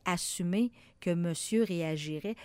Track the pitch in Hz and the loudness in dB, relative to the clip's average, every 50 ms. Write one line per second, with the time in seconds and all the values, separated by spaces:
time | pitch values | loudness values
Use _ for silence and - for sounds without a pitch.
0 | - - 180 170 - - - - 180 175 180 208 240 247 - - - - - _ | 0 0 0 0 -2 -4 -4 -2 -2 0 2 2 2 0 -2 -6 -20 -20 -14 _
1 | - 185 175 170 170 170 165 - - - - 226 226 202 185 170 165 160 156 151 | 0 0 2 2 2 0 0 -2 -2 0 2 4 4 4 2 0 0 0 -2 -2
2 | 147 151 151 151 - 196 226 - - | -2 -4 -6 -4 -4 -6 -6 -6 -10